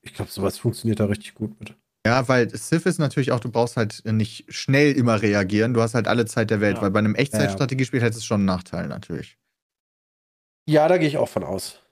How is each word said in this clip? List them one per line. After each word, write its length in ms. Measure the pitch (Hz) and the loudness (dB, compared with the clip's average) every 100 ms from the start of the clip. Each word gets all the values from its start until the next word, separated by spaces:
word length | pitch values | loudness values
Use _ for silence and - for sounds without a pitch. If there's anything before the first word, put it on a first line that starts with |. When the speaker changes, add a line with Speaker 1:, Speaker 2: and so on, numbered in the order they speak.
Speaker 1:
Ich 140 | - | -20
glaube, 160 | - 101 | -12 -12
sowas 280 | - 95 - | -4 -6 -2
funktioniert 420 | 120 107 113 104 | -6 -2 -4 0
da 60 | 104 | 0
richtig 280 | 104 - | -2 -8
gut 240 | _ 107 - | _ -10 -10
mit. 160 | - - _ _ 110 | -20 -20 _ _ 0
Speaker 2:
Ja, 200 | 123 127 | 2 4
weil 200 | 127 113 117 | 2 2 -2
Civ 300 | - 165 185 | -2 0 0
ist 120 | 175 | 0
natürlich 320 | 147 - 127 | -2 0 0
auch, 80 | 123 | -2
du 100 | 123 | -2
brauchst 260 | 117 120 - | 0 0 0
halt 260 | 107 - | -4 -4
nicht 420 | 110 110 107 - - | -2 -2 -2 -6 -16
schnell 440 | - - 135 147 | -10 0 4 4
immer 280 | 135 120 110 | 4 2 4
reagieren, 540 | 113 101 92 104 113 | 4 2 2 2 2
du 80 | 120 | 2
hast 120 | 113 | 2
halt 120 | 120 104 | 0 0
alle 160 | 113 | 0
Zeit 260 | 113 - 107 | 0 0 0
der 100 | 107 | 2
Welt, 160 | 104 95 | 0 0
Speaker 3:
Ja. 60 | |
Speaker 2:
weil 80 | 101 | 0
bei 80 | 104 | 2
einem 120 | 107 | 0
Speaker 1:
Ja, 40 | 107 | 0
ja. 40 | |
Speaker 2:
Echtzeitstrategiespiel 800 | 139 214 143 98 135 131 131 131 | -2 0 -2 0 -2 -2 -2 0
hättest 200 | 117 113 | 0 -2
du 40 | - | -4
schon 140 | 107 | 0
einen 40 | 98 | 0
Nachteil 400 | 92 - 87 82 | -2 -6 -8 -8
natürlich. 480 | 92 - 82 - _ _ _ _ _ _ _ _ _ _ _ _ _ - | -10 -10 -10 -12 _ _ _ _ _ _ _ _ _ _ _ _ _ 0
Speaker 1:
Ja, 200 | 151 156 | 2 4
da 80 | 180 | 4
gehe 120 | 156 | 2
ich 100 | 147 | 0
auch 100 | 117 | -2
von 140 | - | -4
aus. 380 | 76 95 - - _ | -6 -8 -8 -16 _